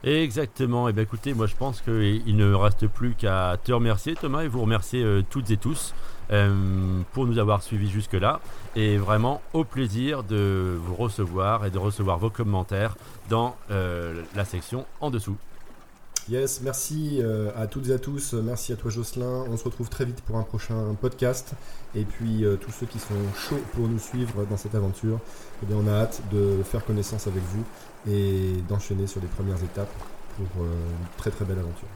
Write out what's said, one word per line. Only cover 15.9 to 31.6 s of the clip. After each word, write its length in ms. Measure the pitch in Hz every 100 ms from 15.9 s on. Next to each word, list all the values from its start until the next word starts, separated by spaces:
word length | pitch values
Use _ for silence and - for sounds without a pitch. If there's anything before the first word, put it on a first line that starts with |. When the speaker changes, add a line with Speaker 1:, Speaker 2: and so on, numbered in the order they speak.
| - - - -
Speaker 2:
Yes, 340 | 123 135 123
merci, 560 | 127 127 - 151 151 143
euh, 300 | 113 110 104
à 120 | 110 110
toutes 220 | - 123
et 20 |
à 60 | 127
tous. 340 | 123 143 135
Merci 400 | 117 110 120 -
à 40 | 117
toi, 140 | 117
Jocelyn. 540 | 107 113 127 123 127 117
On 80 | 113
se 60 |
retrouve 260 | 123 - 117
très 160 | - 123
vite 160 | 120
pour 140 | - 113
un 40 |
prochain 520 | 110 110 - 113 107 107
podcast. 540 | 123 - 123 120 - - - - -
Et 100 | 101
puis, 400 | 101 - 117 110
euh, 120 | 107 101
tous 140 | 104
ceux 160 | - 117
qui 120 | 107
sont 160 | - 101 101 101
chauds 240 | - 143 113
pour 140 | - 113
nous 100 | 113
suivre 480 | - 123 120 101 101
dans 80 | 101
cette 180 | 107
aventure, 440 | 107 98 95 110 113 - - - -
eh 40 | 101
bien, 100 | 104
on 80 | 101
a 60 |
hâte 300 | 104 92 - 98
de 300 | 101 101 98
faire 200 | 95 110
connaissance 420 | - 104 98 107 104
avec 160 | 95
vous 200 | 90 101 113 - - - 104
et 440 | 101 98 95 92 90 87
d'enchaîner 360 | 101 - 98 98
sur 140 | -
les 60 | 90
premières 360 | - 98 92
étapes 300 | 87 - 101 - - - - -
pour, 280 | 92 90
euh, 60 | 85
une 360 | 85 85 85 87 -
très, 120 | 107
très 140 | 95
belle 140 | 92
aventure. 300 | 92